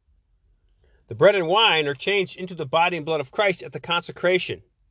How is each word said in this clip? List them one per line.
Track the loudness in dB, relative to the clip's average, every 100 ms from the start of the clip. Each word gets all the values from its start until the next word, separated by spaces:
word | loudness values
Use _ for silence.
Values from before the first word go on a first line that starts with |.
| _ _ _ _ _ _ _ _ _ _ -12
The | 4
bread | 4 4
and | 2
wine | 4 4 4 0
are |
changed | -2 -2 -2 -2 -6
into | -12
the | -8 -2
body | 0 0 -2
and | -4
blood | -4
of | -4
Christ | -2 0 -2
at | -6
the | -12
consecration | -6 -6 -6 -4 0 0 -2 -10 _ _ _